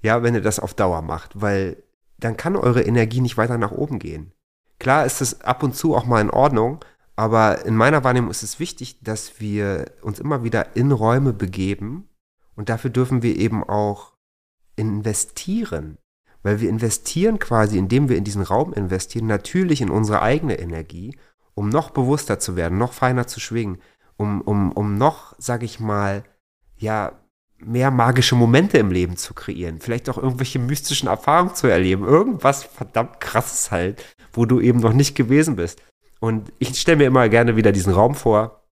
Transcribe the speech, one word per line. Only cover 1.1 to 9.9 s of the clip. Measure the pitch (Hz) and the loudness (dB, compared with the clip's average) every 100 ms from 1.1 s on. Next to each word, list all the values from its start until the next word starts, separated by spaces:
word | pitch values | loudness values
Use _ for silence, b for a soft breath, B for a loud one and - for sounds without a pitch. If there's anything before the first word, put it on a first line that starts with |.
| 78 - 101 | -10 -10 -6
weil | 104 98 95 - _ _ _ - | -2 0 -2 -8 _ _ _ -8
dann | 117 110 | -6 -4
kann | 170 196 | -4 0
eure | - 120 | 2 2
Energie | - 120 113 120 | 2 2 2 0
nicht | 123 - | -2 0
weiter | 117 120 | -2 -2
nach | 101 | -4
oben | - 151 120 | -4 -6 -6
gehen. | 80 78 82 _ _ _ _ _ | -8 -14 -16 _ _ _ _ _
Klar | 127 143 131 | 0 2 2
ist | - | -2
es | 127 - | -6 -4
ab | - 127 | -4 -2
und | 143 | -2
zu | 123 165 123 | -2 0 0
auch | |
mal | 120 117 | 2 2
in | 104 | 2
Ordnung, | - 139 127 113 147 B B B - | 2 2 2 0 -4 B B B -4
aber | 110 113 107 - - | 0 4 4 2 0
in | 110 | 4
meiner | 123 151 | 4 4
Wahrnehmung | 131 123 113 | 2 0 0
ist | - | -6
es | 110 - | -10 -8
wichtig, | 165 - 127 - | -10 -10 -18 -14
dass | - 110 - - | -8 -8 -10 -10
wir | 107 104 101 92 - | -6 -2 -2 -4 -6